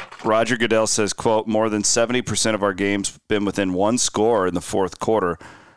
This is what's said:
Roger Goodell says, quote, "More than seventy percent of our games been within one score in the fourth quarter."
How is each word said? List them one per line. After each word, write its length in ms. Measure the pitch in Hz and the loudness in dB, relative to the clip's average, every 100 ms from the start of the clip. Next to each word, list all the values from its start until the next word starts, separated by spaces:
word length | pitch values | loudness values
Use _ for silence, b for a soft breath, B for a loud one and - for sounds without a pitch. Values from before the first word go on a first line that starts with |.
| - - | -14 -8
Roger 340 | 113 110 113 120 | 0 2 2 0
Goodell 300 | 117 110 110 | 2 2 2
says, 260 | - 104 | 0 0
quote, 340 | - 120 110 107 | 0 0 2 2
"More 220 | 107 110 | 0 0
than 140 | 107 | 0
seventy 380 | 101 - 117 123 | 0 2 2 0
percent 320 | 117 107 113 | -2 -2 0
of 80 | 107 | 0
our 120 | 101 | 0
games 440 | 92 101 101 95 - - | 0 0 0 -4 -8 -4
been 180 | 107 101 | -2 0
within 280 | 98 95 | 0 0
one 240 | 90 104 120 | 2 0 0
score 500 | - - 110 117 92 | -2 0 2 2 0
in 60 | |
the 80 | 90 | -2
fourth 380 | - 101 92 - | -4 -2 -2 -4
quarter." 380 | - 110 90 85 B B B | -2 0 0 -4 B B B